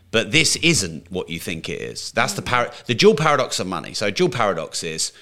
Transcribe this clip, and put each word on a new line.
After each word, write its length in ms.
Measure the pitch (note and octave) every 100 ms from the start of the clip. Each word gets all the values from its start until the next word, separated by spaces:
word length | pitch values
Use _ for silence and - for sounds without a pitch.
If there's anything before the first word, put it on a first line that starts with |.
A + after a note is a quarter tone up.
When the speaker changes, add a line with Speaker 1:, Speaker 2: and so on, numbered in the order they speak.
| _
Speaker 1:
But 200 | A2+ G#2
this 240 | D3+ D3+ -
isn't 540 | E3 B2+ F2+ D#2 -
what 180 | F#2 -
you 120 | E2+
think 260 | - E2+ -
it 140 | -
is. 300 | A#1 - -
That's 200 | A2 B2+
the 80 | -
Speaker 2:
Mm. 40 | -
Speaker 1:
par-, 260 | B2 A#2 - -
the 100 | A2+
dual 200 | G3+ G#3+
paradox 440 | D#3 C#3+ B2 -
of 80 | F#2+
money. 260 | F2 G#1
So 160 | - G#2
dual 180 | G2 F3+
paradox 520 | A#2+ G#2 E2+ D2+ -
is 300 | E2+ D#2 - -